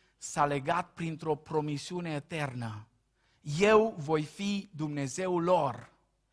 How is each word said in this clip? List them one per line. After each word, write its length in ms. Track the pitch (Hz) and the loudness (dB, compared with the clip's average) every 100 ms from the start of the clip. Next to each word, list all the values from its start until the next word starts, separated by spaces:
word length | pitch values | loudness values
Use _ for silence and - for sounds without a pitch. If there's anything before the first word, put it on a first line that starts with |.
| _ _ | _ _
s-a 280 | - - 147 | -8 0 2
legat 480 | 143 135 170 180 | 2 0 -2 -2
printr-o 420 | - 165 156 160 147 | -6 -6 -4 -2 -4
promisiune 760 | - 156 151 143 - 180 170 | 0 -2 -2 -4 -6 -8 -4
eternă. 760 | 151 - 165 143 123 113 107 107 _ _ _ _ _ | -6 -6 -6 -4 -4 -8 -8 -14 _ _ _ _ _
„Eu 540 | 151 147 202 220 220 208 | -8 4 6 8 4 -2
voi 260 | 147 156 | 0 0
fi 460 | 151 - 202 202 190 | 0 -4 -2 -2 -6
Dumnezeul 720 | 147 151 147 135 127 185 180 | -6 -4 -2 -4 -4 -2 0
lor 500 | 170 180 143 110 - _ _ _ _ | 4 4 2 -4 -12 _ _ _ _